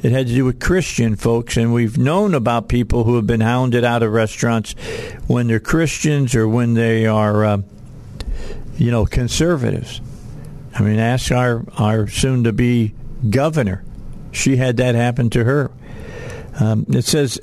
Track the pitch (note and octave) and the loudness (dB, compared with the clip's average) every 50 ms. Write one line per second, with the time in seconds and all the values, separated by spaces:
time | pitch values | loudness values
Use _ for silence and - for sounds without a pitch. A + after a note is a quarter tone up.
0 | - A#2 B2 C3 C3 A#2 A#2+ C3+ C3 B2+ B2 - - - F3 F#3 - - - - | 0 0 2 2 0 0 0 2 2 0 -2 0 0 2 2 2 0 -2 0 0
1 | A#2 A2+ G#2+ - - A#2 A#2 A#2 A#2+ - - A#2 A#2 A#2 A#2 A#2+ A#2 G#2+ A2+ - | 2 2 0 0 0 0 2 0 0 0 0 0 2 2 2 2 2 0 0 0
2 | B2 C#3 E3 F#3+ G#3+ G3+ E3 C3 G#2+ A#2+ A#2+ A#2 G#2+ - A#2+ B2 A#2 - - A#2+ | 0 2 2 2 2 2 2 0 2 2 0 0 0 0 0 0 2 2 2 2
3 | A2+ A#2 A#2+ A#2+ G#2+ A2 A#2 A2 A2 A#2 B2 B2+ C3 B2+ A#2 A#2+ A#2+ A#2+ A#2+ A#2 | 2 2 2 2 2 2 2 2 2 2 2 2 0 2 2 2 2 2 2 2
4 | A#2 G#2+ G#2+ A2+ A2 G#2 - - - A#2+ A#2 A2+ G#2+ - - - - - - - | 0 2 2 2 0 0 -2 -2 0 0 0 0 -2 -4 -10 -10 -10 -8 -8 -8
5 | - - - - - - A#2+ B2 A#2+ A#2 A2+ A2 - - - D#3+ E3 C#3+ - - | -10 -10 -12 -10 -2 -2 0 0 2 2 0 0 0 0 0 2 2 0 -2 -2
6 | - D3+ D3 C#3+ C3+ A#2 - A2+ A2 A2 A2 B2 A#2+ A#2 A#2 A2+ A#2 A2+ A2+ A2+ | 0 0 2 2 0 2 2 2 2 2 2 2 2 2 2 2 2 2 2 2
7 | A2 A2 G#2+ G#2+ G#2+ G#2+ G#2 G#2 G#2+ G#2+ G#2 G2 F#2+ - - - - - - - | 2 2 2 2 2 2 2 2 2 2 2 0 -2 -6 -12 -20 -20 -18 -18 -18
8 | - - - - - - - - - - - - - - - - A#2 A#2+ A#2+ A2+ | -18 -16 -12 -10 -6 -6 -6 -6 -6 -8 -8 -10 -10 -8 -2 0 0 2 2 2
9 | G#2 - - B2+ B2 A2 - - D#3 F3 F3 C#3 A#2+ A2 - - - - - - | 0 2 0 0 0 0 0 0 2 2 2 2 0 0 -2 -2 -6 -8 -12 -12
10 | - - - - - - - - - - - - - - - - G2+ G#2 G#2+ A2 | -12 -12 -14 -14 -14 -14 -14 -14 -14 -14 -14 -14 -16 -10 -2 0 2 2 2 2
11 | A2+ A#2 B2+ B2+ - - B2+ B2 B2+ B2 A#2 A#2 - - - - A2+ G#2+ A2+ A2 | 2 2 0 0 0 0 0 2 2 2 0 -2 -4 -8 -4 -2 0 2 2 0
12 | G#2 G#2 - - - C3 C3 B2 A2+ A#2 G#2 B2 B2 A#2+ B2 A#2+ A2 A2 - - | 0 -2 -2 -2 0 2 2 2 2 2 2 2 2 2 4 2 2 0 -2 -8
13 | - - - - B2 A2 G2+ C3 C#3+ E3 D#3 D3+ A#2+ G2 F#2 - - - - - | -12 -12 -8 -2 -2 0 2 2 2 2 0 0 0 0 -2 -4 -8 -12 -14 -12
14 | - - - - - - - - - C3+ C3+ B2+ C3 B2+ A#2 A#2+ B2+ B2+ A#2 A#2 | -12 -12 -12 -14 -14 -10 -6 0 2 2 2 4 2 2 2 2 2 2 2 2
15 | A#2 B2 B2 C3+ B2 A2+ - A#2+ A2 B2 C#3 D3 C3 - - - - - - - | 2 0 0 0 0 2 2 2 2 2 2 0 0 -2 -6 -12 -18 -16 -14 -14
16 | - - - - - - - - - - - - A2 A2 A2 A2 - - C3+ B2 | -14 -14 -12 -12 -12 -12 -12 -12 -14 -10 -4 -2 0 2 2 0 0 0 0 0
17 | - - - D3+ C#3+ A#2+ - - | 2 2 2 2 2 0 -2 -8